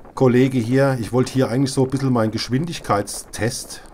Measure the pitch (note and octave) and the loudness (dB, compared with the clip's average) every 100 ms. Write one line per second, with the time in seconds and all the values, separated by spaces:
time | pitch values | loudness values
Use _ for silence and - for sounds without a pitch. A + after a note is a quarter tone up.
0 | - - C3 B2 C3 C3 A2+ C3 C#3 B2+ | -10 2 4 6 4 2 0 2 2 0
1 | F#2+ B2 B2+ C3 B2+ B2 C3+ C3+ C3 C3 | -2 0 0 0 0 0 0 0 0 0
2 | C3 B2 A2 A2 - C3 E3+ D#3+ - G#2 | 0 2 0 -2 -2 -2 -2 -6 -2 -2
3 | G2+ - - - A2 - - - - | -2 -8 -10 -4 -4 -4 -10 -16 -18